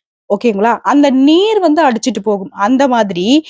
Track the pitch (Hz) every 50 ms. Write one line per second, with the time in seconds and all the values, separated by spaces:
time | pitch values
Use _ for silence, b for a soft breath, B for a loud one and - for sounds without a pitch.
0 | _ _ _ _ _ - 202 202 - 240 208 190 202 233 233 - - 285 269 294
1 | 285 277 254 262 269 285 311 339 392 440 440 415 370 320 302 320 320 277 233 220
2 | - 262 208 220 196 220 208 190 190 - - 185 196 208 262 254 277 269 254 233
3 | 220 196 190 175 180 214 269 311 311 B